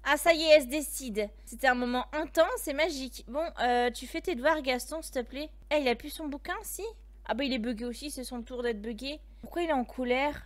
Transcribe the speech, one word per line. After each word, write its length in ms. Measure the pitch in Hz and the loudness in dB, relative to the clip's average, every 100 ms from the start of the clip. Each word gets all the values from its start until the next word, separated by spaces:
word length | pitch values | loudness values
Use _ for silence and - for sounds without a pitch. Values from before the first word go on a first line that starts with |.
Ah, 120 | 262 294 | 2 4
ça 160 | 339 | 6
y 100 | 320 | 6
est, 60 | 320 | 8
elle 140 | 302 | 8
se 40 | 247 | 8
décide. 600 | 302 277 - 262 208 208 - | -4 -4 -8 -4 -2 -4 -6
C'était 220 | - 233 262 | -16 2 2
un 80 | |
moment 300 | 247 247 247 - | 4 2 -2 -2
intense 560 | 302 311 330 339 494 - | -4 0 4 4 2 -2
et 60 | |
magique. 500 | 277 330 277 262 - - | 0 0 0 -8 -10 -8
Bon, 160 | 269 330 - | -4 -4 -2
euh, 280 | 240 247 247 | 2 4 2
tu 160 | 233 | -2
fais 140 | 254 330 | -8 -6
tes 160 | 381 | -4
devoirs, 260 | 254 277 311 | 0 2 2
Gaston, 400 | 262 247 - 311 | 0 -2 -4 -8
s'il 120 | - | -6
te 80 | 262 | -6
plaît. 280 | 240 262 311 - - | -6 -8 -10 -12 0
Eh, 60 | 302 | 2
il 100 | 262 | 2
a 80 | |
plus 140 | 240 294 | 0 -4
son 180 | - 302 | -8 -6
bouquin, 300 | 277 - 381 | -6 -6 -6
si ? 200 | 440 - 440 - - - | -6 -8 -8 -10 -20 -18
Ah 80 | - | -6
bah, 120 | 220 | -2
il 80 | 277 | 0
est 60 | 254 | 0
bugué 260 | 226 220 | -2 -4
aussi, 260 | 240 233 285 | -6 -8 -10
c'est 140 | 269 | -10
son 160 | 247 247 | -8 -10
tour 220 | 226 247 | -8 -4
d'être 180 | 240 214 | -2 -2
bugué. 400 | 214 226 262 302 - - | -6 -6 -8 -8 -14 -18
Pourquoi 200 | - 339 | -6 -2
il 80 | 330 | 2
est 40 | |
en 120 | 277 | 0
colère ? 560 | 233 - 247 254 294 285 | 0 -4 0 2 2 -2